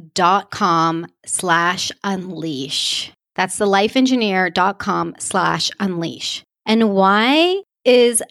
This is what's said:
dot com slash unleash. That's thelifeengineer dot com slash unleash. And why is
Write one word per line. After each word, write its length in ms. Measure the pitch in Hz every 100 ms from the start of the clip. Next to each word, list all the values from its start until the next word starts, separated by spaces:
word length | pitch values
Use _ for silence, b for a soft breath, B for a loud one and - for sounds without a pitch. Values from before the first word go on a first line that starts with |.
| 165
dot 360 | - 175 196 -
com 580 | - 196 165 165 165 170 _ -
slash 640 | - 185 165 170 180 - - 202
unleash. 1080 | 190 180 160 160 135 139 - - - - - _ -
That's 240 | 185 -
thelifeengineer 920 | 202 196 208 269 262 254 214 185 180
dot 260 | 180 185 196
com 340 | 208 175 170 -
slash 500 | - 190 165 160 - -
unleash. 640 | 196 170 165 - - - - _ -
And 300 | 226 220 196
why 680 | 190 208 240 302 349 392 - _
is 400 | 254 247 240 233 -